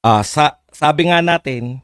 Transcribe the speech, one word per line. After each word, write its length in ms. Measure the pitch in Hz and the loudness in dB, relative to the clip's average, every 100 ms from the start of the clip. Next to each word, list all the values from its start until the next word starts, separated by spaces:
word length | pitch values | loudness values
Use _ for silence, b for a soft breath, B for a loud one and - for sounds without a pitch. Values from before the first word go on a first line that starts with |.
Ah, 240 | 113 107 | 2 2
sa-, 380 | 104 - 147 - _ | 0 0 0 -2 _
sabi 380 | - 151 151 170 | -2 0 0 2
nga 100 | 175 | 2
natin 600 | 170 170 - 123 120 131 | 2 -2 -4 -8 -8 -12